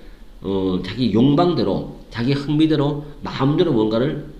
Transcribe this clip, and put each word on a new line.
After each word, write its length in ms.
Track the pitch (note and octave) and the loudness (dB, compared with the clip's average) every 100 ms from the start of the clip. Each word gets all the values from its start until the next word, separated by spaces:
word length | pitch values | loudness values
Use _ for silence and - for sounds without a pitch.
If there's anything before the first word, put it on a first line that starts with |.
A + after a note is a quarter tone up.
| - - - - | -18 -18 -20 -10
어, 400 | F#2 G2 F#2+ F#2 | -4 0 0 -2
자기 300 | F2+ A2 A#2+ | -4 -2 2
욕망대로, 880 | G2+ C3+ D3 F3+ D3+ G2 F#2 - - - | 4 4 4 2 2 0 -2 -4 -12 -12
자기 220 | - A#2+ | -4 -2
흥미대로, 760 | C#3 - D3+ D#3 D3+ C#3 D3 - - | -2 0 2 2 2 0 -2 -8 -12
마음대로 500 | - - C3+ D#3+ E3+ | -10 -2 0 2 2
뭔가를 540 | A#2 G#2+ A2+ C#3 D3+ - - | 2 2 2 0 -2 -8 -16